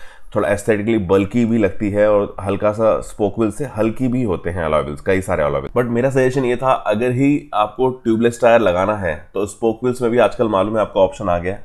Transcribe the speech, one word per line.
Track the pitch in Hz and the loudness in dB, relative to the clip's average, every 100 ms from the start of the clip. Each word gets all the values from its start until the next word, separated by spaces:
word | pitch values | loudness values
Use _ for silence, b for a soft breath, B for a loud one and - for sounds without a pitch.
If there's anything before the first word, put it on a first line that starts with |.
| B B - 107 | B B -8 -2
थोड़ा | 90 | 0
एस्थेटिकली | 101 - 107 104 110 | 0 0 0 0 0
बल्की | 90 98 98 120 | 2 2 2 0
भी | 117 117 | 2 2
लगती | 95 - 104 | 0 0 -2
है | 101 107 | 2 4
और | 104 101 - | 2 0 -4
हल्का | 98 98 107 | -4 0 0
सा | 107 110 73 | 2 2 0
स्पोक | - - 101 104 | -2 -4 -2 0
व्हील | 113 | -2
से | 104 | -4
हल्की | 139 107 110 107 127 | -6 -2 -2 0 -2
भी | 123 | -2
होते | 117 82 85 | -2 -2 -4
हैं | 90 | -4
अलॉय | 78 76 | 0 0
व्हील्स, | 71 71 | -2 -4
कई | - 95 | -2 0
सारे | 95 85 | 0 0
अलॉय | 73 69 | 0 -2
व्हील्स। | 69 | -2
But | 117 120 | -2 0
मेरा | 117 135 | 0 0
सजेशन | 131 127 135 | 2 2 2
ये | 123 120 | -2 0
था, | 131 | 0
अगर | 127 104 107 127 | 0 0 -2 0
ही | 123 139 143 - | 0 2 0 -2
आपको | 104 107 - 131 | -2 -2 0 -2
ट्यूबलेस | 127 117 113 117 117 | 0 0 2 2 2
टायर | 120 117 | 4 4
लगाना | 101 87 98 | 4 2 0
है | 107 90 76 - | 0 -2 -4 -6
तो | 98 104 | -6 -6
स्पोक | - 117 110 | -2 -2 0
व्हील्स | 127 120 | -2 0
में | 120 | 0
भी | 120 | 2
आजकल | 104 - 113 | 2 2 0
मालूम | 98 104 | 0 0
है | 110 | 0
आपका | 98 - | 0 2
ऑप्शन | 92 - 98 | 2 0 -2
आ | 87 | -2
गया, | 87 101 | -2 -8